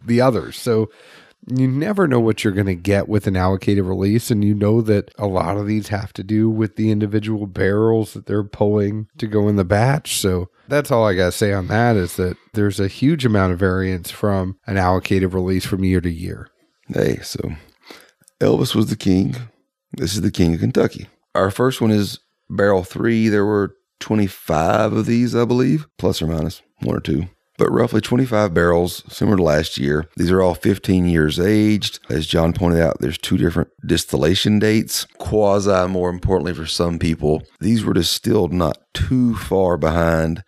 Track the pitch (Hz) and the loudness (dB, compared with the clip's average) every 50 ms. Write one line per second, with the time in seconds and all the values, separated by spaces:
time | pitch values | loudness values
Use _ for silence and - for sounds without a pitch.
0 | - 117 117 120 123 135 113 - - - - - - 123 110 110 110 - - - | -4 0 2 4 4 4 2 0 -2 -6 -10 -8 -4 0 0 0 0 -2 -6 -14
1 | - - - - - - _ _ - - 127 127 131 131 127 143 160 214 208 196 | -20 -20 -20 -20 -20 -20 _ _ -10 -4 -2 0 0 0 0 0 -2 -2 0 0
2 | 185 143 127 120 113 110 107 - - 107 92 101 101 95 90 85 87 101 98 98 | 2 2 2 2 2 2 0 0 0 0 0 0 0 0 -2 -2 0 0 0 0
3 | - - 107 98 - 104 95 92 92 92 95 92 - 104 101 98 92 92 95 92 | 2 0 0 0 0 0 0 2 2 2 0 0 0 2 2 2 2 0 0 0
4 | 95 101 107 117 - - 120 101 104 104 107 104 104 104 110 117 110 110 104 101 | 0 2 2 2 2 0 0 2 2 2 2 2 2 2 2 2 2 2 2 0
5 | - - - - 104 101 92 90 82 85 101 104 101 104 107 107 98 - 104 98 | 0 -4 -6 -6 -4 -2 0 0 -2 -2 -2 -4 -2 -2 -2 -2 -4 -4 -6 -6
6 | 98 - - - 95 101 107 107 110 110 110 110 110 101 - - 110 110 107 104 | -6 -8 -12 -10 -6 -2 0 2 2 2 2 0 -2 -2 -2 -2 0 0 2 0
7 | 107 101 107 107 104 110 110 101 104 98 90 98 95 95 101 107 110 113 113 110 | 0 0 -2 -2 -2 -2 -4 -4 -6 -6 -4 -2 0 0 2 2 2 2 2 2
8 | 107 - - - - - 101 104 101 101 - - 107 104 104 104 101 101 107 107 | 0 -4 -8 -12 -8 -4 -4 -4 -4 -4 -4 -2 0 0 2 0 0 -2 -4 -6
9 | 110 - _ - 117 107 107 107 104 104 104 101 92 90 101 101 117 131 139 156 | -8 -12 _ -10 -6 -2 0 0 2 2 2 2 2 2 2 2 2 2 0 0
10 | - - - - - 95 92 90 92 - _ _ _ - 135 147 139 - 127 117 | -2 -6 -4 -2 -2 0 -2 -2 -4 -6 _ _ _ -4 -2 -2 0 0 2 2
11 | 110 107 90 92 90 90 - - 110 101 101 98 90 87 104 110 120 120 113 98 | 2 2 2 2 2 0 0 0 0 0 0 -2 -2 -2 0 2 2 2 2 2
12 | 87 85 - - 92 90 87 - _ _ - 107 104 101 95 - 98 95 - - | 0 -2 -2 -4 -4 -4 -4 -8 _ _ -2 0 0 0 0 0 -2 -4 -2 0
13 | 123 143 170 147 127 113 104 98 95 92 90 85 98 92 92 95 95 92 92 87 | 0 0 2 2 0 2 2 2 2 0 0 0 0 0 0 0 -2 -2 -4 -6
14 | 85 - - - - 104 98 95 92 95 98 - _ - 98 98 90 90 92 90 | -8 -10 -8 -4 -2 -2 0 0 -2 -4 -6 -10 _ -4 -2 0 2 2 2 0
15 | - - 101 95 95 90 92 92 90 92 95 92 - - 101 92 95 92 92 90 | 0 0 0 2 2 0 0 -2 -2 0 -2 -2 -2 -2 -2 0 2 2 2 2
16 | 82 90 82 82 90 90 - - - - _ _ _ _ _ _ _ - - - | 0 -2 -4 -6 -8 -10 -10 -12 -14 -18 _ _ _ _ _ _ _ -4 -2 0
17 | - - - - - - - - - - 78 - - _ _ _ _ - - - | 2 0 0 -2 -6 -10 -10 -8 -8 -8 -10 -12 -14 _ _ _ _ -20 -20 -20
18 | - _ _ _ _ _ _ - - - - - 139 120 - 110 110 - 110 - | -20 _ _ _ _ _ _ -2 0 2 2 2 0 0 0 0 0 0 -2 -2
19 | - 101 92 95 101 139 127 123 120 - _ _ _ _ _ _ _ _ - - | 0 2 2 2 2 0 -4 -8 -10 -14 _ _ _ _ _ _ _ _ -10 -6
20 | - 92 101 107 82 104 - - 87 82 82 85 101 120 - - - - - - | -6 -4 -4 -2 -2 -2 0 2 2 2 2 0 0 0 2 2 0 0 -2 -6
21 | - - _ _ _ _ - - 95 98 - - 123 131 131 - 120 110 107 104 | -18 -20 _ _ _ _ -2 0 0 0 0 0 0 0 0 0 0 2 2 2
22 | 101 87 - - _ _ _ _ _ - 92 98 101 104 98 92 90 - - - | 0 -2 -6 -12 _ _ _ _ _ -8 -2 0 2 2 2 2 0 -2 -6 -4
23 | 117 117 117 113 110 110 104 104 101 107 107 101 98 90 - _ _ _ _ - | -2 0 2 2 2 2 2 2 2 2 2 0 0 -2 -6 _ _ _ _ -12
24 | - - 110 107 101 95 - - - - 80 78 80 90 110 110 110 107 110 110 | -6 -2 0 0 0 0 -4 -6 -6 -4 -2 0 0 0 2 0 0 0 0 -2
25 | 110 120 117 117 123 117 113 117 120 110 123 123 131 139 156 156 147 - _ - | 0 0 2 0 0 0 0 0 0 2 2 2 2 2 0 -2 -4 -8 _ -4
26 | 95 95 92 - 80 80 82 80 80 82 - - _ _ _ - - - 78 - | -2 -2 -2 -2 -2 -2 -2 -2 -4 -4 -6 -10 _ _ _ -8 -4 -4 -4 -4
27 | - - 73 71 92 92 - _ _ _ _ - - - - 120 120 117 113 107 | -2 -2 -2 -2 -4 -6 -10 _ _ _ _ -2 0 0 2 2 0 0 0 -2
28 | - - 127 123 131 120 113 107 107 95 82 85 85 87 87 85 87 87 - - | -2 0 0 0 0 0 0 0 0 0 2 2 2 2 2 2 0 -2 -4 -8
29 | - - - - - 104 104 90 85 78 76 76 82 - - - 67 69 76 76 | -14 -12 -6 -2 0 2 2 2 4 2 2 2 0 -2 -4 -4 -2 -2 -2 -2
30 | 80 - - - 87 87 92 95 92 90 85 - - 107 98 - - - 95 92 | -4 -6 -4 -2 0 2 2 2 2 2 0 0 0 0 0 0 0 0 2 2
31 | 87 87 85 80 78 76 - 87 87 101 107 107 107 107 107 98 - - - - | 2 2 2 2 2 2 2 0 0 2 2 4 4 2 2 0 -2 -6 -10 -10
32 | _ - 62 80 78 - 80 82 82 85 87 - 90 85 85 82 82 76 - - | _ -6 -4 -4 -2 -2 0 2 2 2 2 2 2 2 2 4 2 2 0 0
33 | - 69 82 - - - 95 - - 85 82 82 - - _ _ 73 71 85 82 | -4 -4 -4 -4 -4 -2 0 0 0 0 0 -2 -4 -4 _ _ -4 -2 -2 -2
34 | - - - 65 69 82 95 - - 107 107 104 107 107 107 113 - - - - | -2 -2 -2 0 2 2 2 2 2 2 2 2 2 2 2 0 0 -2 -6 -8
35 | - - _ - - - 113 107 104 101 98 104 95 101 98 92 90 92 95 90 | -8 -10 _ -12 -6 -2 0 2 2 2 2 2 2 2 2 2 2 0 0 -2
36 | 90 87 90 87 - 98 95 90 73 87 85 78 80 - - - 87 85 85 82 | -2 -2 -4 -4 -2 0 0 0 0 -2 -6 -6 -8 -6 -4 -2 -2 0 -2 -2
37 | 90 82 80 - 73 76 78 80 - - _ - 80 107 117 110 104 - - 92 | 0 -2 -2 0 0 0 0 0 -2 -8 _ -6 -2 0 0 0 0 0 0 2
38 | 85 - - - - - 87 104 90 76 90 90 82 73 - - _ _ - - | 0 0 -2 -4 -2 0 0 2 0 0 0 0 0 0 -2 -4 _ _ -6 -4
39 | - - 131 127 123 120 110 95 - - - 95 95 87 87 76 80 80 80 85 | -2 0 0 2 2 0 0 -2 -4 -2 0 2 2 2 0 0 0 0 2 2
40 | 85 82 82 80 80 80 85 87 - | 2 2 2 2 0 -2 -4 -6 -10